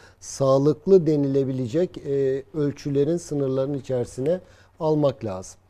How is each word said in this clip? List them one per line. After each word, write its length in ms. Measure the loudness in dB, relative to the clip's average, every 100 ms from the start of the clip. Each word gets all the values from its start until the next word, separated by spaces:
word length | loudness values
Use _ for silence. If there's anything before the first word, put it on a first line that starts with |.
| -20 _
sağlıklı 840 | -14 -2 2 4 4 2 4 4 6
denilebilecek, 920 | 2 2 0 0 -2 -2 -2 -2 -4
e, 440 | -4 -2 0 -2 -6
ölçülerin, 640 | -4 -4 -4 -2 0 0 -2
sınırların 580 | -4 -4 -2 -2 -2
içerisine 680 | -4 -4 -4 -4 -4 -4 -4 -6 -20 -20 -6
almak 440 | 0 2 2 0
lazım. 360 | -8 -8 -12 -20